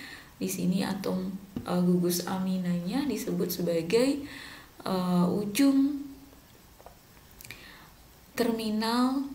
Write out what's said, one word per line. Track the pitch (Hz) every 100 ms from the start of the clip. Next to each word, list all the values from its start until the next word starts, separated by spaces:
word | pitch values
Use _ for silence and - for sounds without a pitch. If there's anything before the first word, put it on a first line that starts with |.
| - - - -
di | 185
sini | 185 180 180
atom, | 202 - - 185 185 190 - -
eh, | - 180
gugus | 180 180 175 175
aminanya | - 185 185 185 175 175 175 254
disebut | 294 214 180 175 180
sebagai, | - 175 170 165 226 269 277 - - - - - -
eh, | - 185 180 180 175
ujung | 202 208 202 277 269 277 285 - - - - - - - - - - - - - - - - - - - - - - - -
terminal | 240 226 214 214 220 240 254 277 277